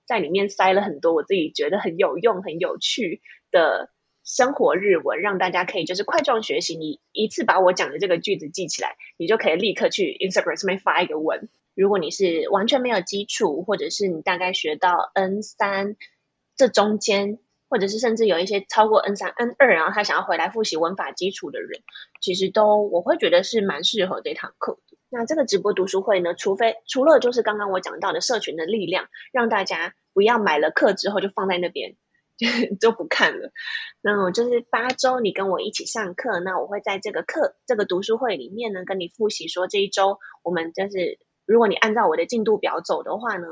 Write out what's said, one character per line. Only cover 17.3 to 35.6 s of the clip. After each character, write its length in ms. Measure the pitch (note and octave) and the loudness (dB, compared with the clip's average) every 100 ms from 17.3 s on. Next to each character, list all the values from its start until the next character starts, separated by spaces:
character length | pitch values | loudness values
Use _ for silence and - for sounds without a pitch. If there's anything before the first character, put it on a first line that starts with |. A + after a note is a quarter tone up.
| A3 _ _ - | -6 _ _ -4
或 100 | - | 0
者 80 | G3 | 0
是 140 | G#3+ | 0
甚 160 | B3 A3 | 0 2
至 100 | A3 | 2
有 140 | E3 | 2
一 60 | F#3+ | 0
些 140 | G3+ | -2
超 260 | G3 - G#3+ | -2 4 6
过 100 | G#3+ | 6
N 160 | - | 2
三、 140 | G3+ - | -4 -6
N 260 | - A#3+ - | -4 -4 4
二， 140 | C4 | 6
然 120 | E3+ D#3+ | 6 2
后 60 | |
他 100 | G#3 | 0
想 140 | G3+ D#3 | 0 0
要 80 | |
回 120 | G3 E3 | 0 0
来 120 | F3 | 0
复 160 | A3 | -2
习 120 | G#3+ D#3+ | -2 0
文 200 | E3 F#3+ | -2 -2
法 160 | D#3 | -8
基 180 | C3 F#3 | -4 -6
础 220 | F#3+ D#3 | -6 -10
的 80 | B2 | -10
人， 220 | - - - - - - | -10 -12 -16 -20 -20 -10
其 140 | - | -4
实 160 | F#3 F#3+ | -2 0
都， 320 | G#3+ G#3+ G#3 | 2 4 4
我 180 | G#3 F3 | 2 0
会 160 | F#3+ E4+ | 0 2
觉 140 | F#3+ | 4
得 140 | F3 | 4
是 160 | F#3+ A3+ | 4 0
蛮 240 | G3 D3 | 0 -2
适 220 | F3 A3+ F3+ | -2 0 -2
合 140 | - | -2
这 140 | - | -6
堂 200 | - - - | -8 -12 -8
课 140 | - - _ | -8 -8 _
的。 80 | _ - | _ -12
那 160 | B3 | -6
这 120 | A#3 D#4+ | -2 0
个 80 | |
直 140 | C4 G3 | 2 2
播 140 | G3 | 0
读 140 | F#3+ F#3 | 0 0
书 160 | F#3+ | 0
会 160 | G3 G3 | 2 2
呢， 160 | E3+ | 2
除 220 | F3 G#3 G3 | -2 -2 0
非， 180 | A3+ - - | 0 0 -6
除 160 | C4+ | 2
了 160 | C#4+ C#4+ | 6 6
就 100 | B3 | 6
是 120 | A#3+ | 0
刚 160 | G#3+ G#3 | 0 0
刚 120 | G3+ | -2
我 100 | F#3 | -2
讲 200 | F#3 - | -4 -6
到 120 | G3 | -4
的 80 | E3 | -2
社 200 | F#3+ A3 | -2 -2
群 160 | - D#3+ | -4 -6
的 100 | E3 | -4
力 180 | A3 | -2
量， 240 | E3+ F3+ - - - | -2 -4 -4 -14 -6
让 160 | B3+ A#3 | -2 0
大 140 | G#3+ | 0
家 320 | F#3+ E3+ E3+ - _ | -2 -4 -6 -10 _
不 80 | F#3+ | 2
要 180 | G#3 A#3+ | 4 4
买 200 | G3 D3+ | 4 2
了 140 | D#3 | 2
课 200 | - C4 | 2 2
之 160 | G3 G3 | 2 0
后 100 | G3+ | -2
就 80 | G3+ | -4
放 180 | A3 G3 | -4 -2
在 100 | F3+ | -2
那 100 | F3 | -2
边， 260 | - F#2 - _ _ | -4 -10 -12 _ _
<laughs> 160 | _ - | _ -4
就， 120 | A#3 A#3+ A#3+ G3 | -2 0 -2 2
就 120 | A3+ | 2
不 140 | A3 D#3+ | 2 -2
看 320 | - D#3+ - | 0 0 0
了。 140 | - - - - - - | -10 -12 -10 -10 -10 -6
那 200 | G#3 G3+ | -2 0
我 80 | F#3 | 0
就 100 | F#3 A#3+ | 0 0
是 180 | A#3+ - | 0 -2
八 200 | A#3 B3 | -4 -2
周 320 | C4 C4 B3+ | 0 0 0
你 100 | G#3 | -2
跟 180 | F#3 G3 | -2 -2
我 120 | F3 | -2